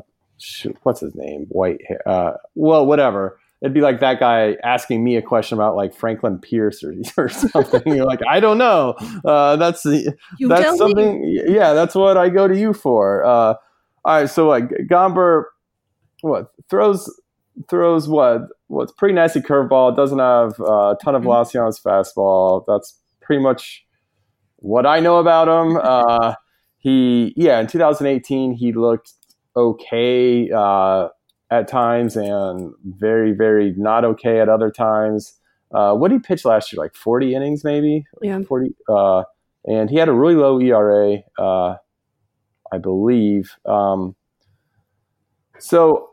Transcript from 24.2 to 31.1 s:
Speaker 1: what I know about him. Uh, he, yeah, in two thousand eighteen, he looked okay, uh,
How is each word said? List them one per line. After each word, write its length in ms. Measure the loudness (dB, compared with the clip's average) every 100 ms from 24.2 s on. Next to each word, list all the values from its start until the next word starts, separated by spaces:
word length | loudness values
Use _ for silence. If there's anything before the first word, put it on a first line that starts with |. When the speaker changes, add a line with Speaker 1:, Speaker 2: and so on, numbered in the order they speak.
| _ _ _ _
Speaker 1:
what 300 | -4 0 2
I 140 | 2
know 180 | 2 2
about 300 | 4 4 4
him. 280 | 2 0 0
Uh, 520 | 0 2 2 2 0 -4 _ _ _ _
he, 560 | -2 0 2 0 -2 0
yeah, 240 | 0 2
in 60 | 0
two 120 | 0
thousand 280 | 0 0 -2
eighteen, 480 | -4 -4 -4 -4
he 180 | -4 -4
looked 400 | 0 0 -2 _ _ _ _ _
okay, 960 | -2 0 -2 -6 -4 0 0 2 0 0
uh, 580 | 0 0 2 2 0 -2